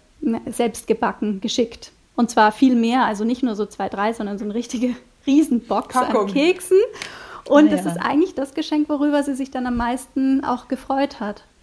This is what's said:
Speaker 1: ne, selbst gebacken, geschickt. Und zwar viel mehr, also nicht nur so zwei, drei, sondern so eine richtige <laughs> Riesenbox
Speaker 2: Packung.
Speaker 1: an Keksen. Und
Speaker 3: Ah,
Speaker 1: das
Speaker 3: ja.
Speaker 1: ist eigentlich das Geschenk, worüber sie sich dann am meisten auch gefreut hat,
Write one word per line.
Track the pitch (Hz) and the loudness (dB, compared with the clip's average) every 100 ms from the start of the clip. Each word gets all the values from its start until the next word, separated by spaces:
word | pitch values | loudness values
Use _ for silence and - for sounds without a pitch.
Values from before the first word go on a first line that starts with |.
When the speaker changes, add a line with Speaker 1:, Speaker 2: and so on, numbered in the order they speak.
| _ - | _ -6
Speaker 1:
ne, | 226 233 - | -4 -4 -6
selbst | 226 240 - - | -2 -2 -2 -2
gebacken, | 220 208 - 214 190 | 0 0 -2 -4 -4
geschickt. | 214 - 226 - - _ _ - | -4 -2 -2 -4 -20 _ _ -2
Und | 233 | 0
zwar | - 214 | 4 4
viel | 214 262 240 | 4 2 4
mehr, | 226 254 220 | 2 2 0
also | 202 | 0
nicht | 226 247 | -2 -2
nur | 254 208 | -2 -2
so | 208 | -6
zwei, | - 196 | -4 -6
drei, | 202 208 | -2 -2
sondern | 226 202 202 | -2 -6 -6
so | 208 | -6
eine | |
richtige | 214 233 226 247 240 - | -6 -4 -2 -2 -2 -12
<laughs> | _ - | _ 2
Riesenbox | 285 311 233 - 208 - 254 | 4 4 0 0 -4 0 0
Speaker 2:
Packung. | 254 220 196 | 2 0 2
Speaker 1:
an | |
Keksen. | 233 320 359 - 381 508 - - - - - - | 2 2 0 4 4 4 -4 -14 -16 -18 -14 2
Und | 285 302 | 6 6
Speaker 3:
Ah, | 294 | 4
Speaker 1:
das | 190 | -2
Speaker 3:
ja. | |
Speaker 1:
ist | 170 | -2
eigentlich | 233 277 381 - | -2 0 0 -2
das | 277 | -6
Geschenk, | - 302 302 302 | -6 -4 -2 -2
worüber | 294 294 285 | 0 0 0
sie | 285 | -2
sich | 262 269 | -4 -6
dann | 254 247 | -6 -4
am | 240 | -4
meisten | 240 254 - 269 269 269 | -2 -4 -6 -2 2 2
auch | - 247 - | 0 -4 -4
gefreut | 262 - 269 277 - | -8 -2 0 0 -2
hat, | 208 202 _ _ | -8 -10 _ _